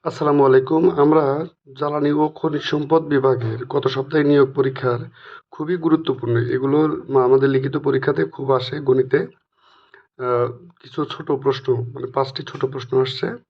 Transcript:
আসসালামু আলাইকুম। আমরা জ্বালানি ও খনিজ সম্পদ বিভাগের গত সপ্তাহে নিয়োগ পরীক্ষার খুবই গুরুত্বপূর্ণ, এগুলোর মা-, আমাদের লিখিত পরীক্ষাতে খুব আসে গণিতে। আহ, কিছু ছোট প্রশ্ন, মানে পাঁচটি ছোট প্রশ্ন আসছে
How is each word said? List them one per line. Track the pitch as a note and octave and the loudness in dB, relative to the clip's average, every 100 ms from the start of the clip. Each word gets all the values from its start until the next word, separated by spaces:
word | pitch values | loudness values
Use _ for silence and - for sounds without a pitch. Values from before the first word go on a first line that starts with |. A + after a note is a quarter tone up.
আসসালামু | D#3+ - D3 C#3+ | -8 -2 2 4
আলাইকুম। | C3+ C3 C3 D#3+ F3+ | 6 6 4 2 2
আমরা | E3 D3 D#3 C#3 C#3+ E3+ _ C#3+ | 4 4 4 2 -2 -6 _ -20
জ্বালানি | C3 D3 D3 D3 | -8 -4 -2 0
ও | D3 D3+ | 2 0
খনিজ | D3+ D#3+ D3 | -2 -4 -4
সম্পদ | - D3+ C#3+ E3 | -4 -4 0 0
বিভাগের | D3+ C#3+ C3+ A#2+ A2+ A2 | 2 2 2 0 -2 -6
গত | B2 C#3+ C3+ | -4 -2 -2
সপ্তাহে | C3 C3+ D#3 | -4 -2 0
নিয়োগ | C#3+ C#3+ C3+ | 4 4 4
পরীক্ষার | C#3 C3+ C3+ B2+ A#2+ - _ - - _ | 2 -2 -2 -2 -2 -6 _ -20 -20 _
খুবই | - D#3 F3+ | -12 -6 -2
গুরুত্বপূর্ণ, | D#3+ D#3 - C3 A#2 A#2 A#2+ | 0 0 0 -4 -2 -2 0
এগুলোর | B2+ C3+ D3 D#3 - - | -2 0 2 2 -2 0
মা-, | C3+ | 2
আমাদের | B2+ C3 C#3 | 4 4 4
লিখিত | C3+ C3+ C#3+ | 2 -2 -4
পরীক্ষাতে | C#3 C3+ C#3 C#3+ | -2 0 0 -2
খুব | D#3+ - C3+ | -4 -6 -2
আসে | C3 A#2+ D3 | 0 -2 -4
গণিতে। | C3+ C3 C3 D3 C3 _ _ _ _ _ _ - _ - | 0 2 2 0 -2 _ _ _ _ _ _ -20 _ -8
আহ, | B2+ A#2+ A#2+ A#2+ - _ | -2 0 -2 -6 -20 _
কিছু | C3 - | -12 -8
ছোট | C#3+ - D#3 | -8 -8 -4
প্রশ্ন, | C3+ C#3 C3+ - A#2+ | -2 0 -2 -2 -2
মানে | A#2+ - - | -4 -10 -6
পাঁচটি | C3+ C3+ - | -4 -4 -6
ছোট | D3 - | -12 -8
প্রশ্ন | C3 C3+ B2+ C3 | -6 -6 -2 0
আসছে | C3 - - A#3+ | 0 -4 -8 -8